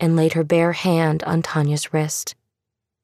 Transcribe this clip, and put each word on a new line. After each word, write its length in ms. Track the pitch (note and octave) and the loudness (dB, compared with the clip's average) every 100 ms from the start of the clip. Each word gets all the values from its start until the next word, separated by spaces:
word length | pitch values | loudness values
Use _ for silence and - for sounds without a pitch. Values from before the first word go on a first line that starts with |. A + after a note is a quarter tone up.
and 160 | E3 E3 | 0 2
laid 160 | D#3+ | 2
her 120 | D#3+ | 0
bare 280 | D3+ E3+ E3+ | 0 2 2
hand 500 | E3+ F#3 E3 D#3+ D#3 | 0 0 2 2 0
on 180 | - E3 | -2 -2
Tanya's 500 | D#3+ D#3 D3 D3+ - | -2 0 0 0 -2
wrist. 420 | D#3+ D3+ - - - _ _ _ _ _ _ | -4 -2 -6 -10 -14 _ _ _ _ _ _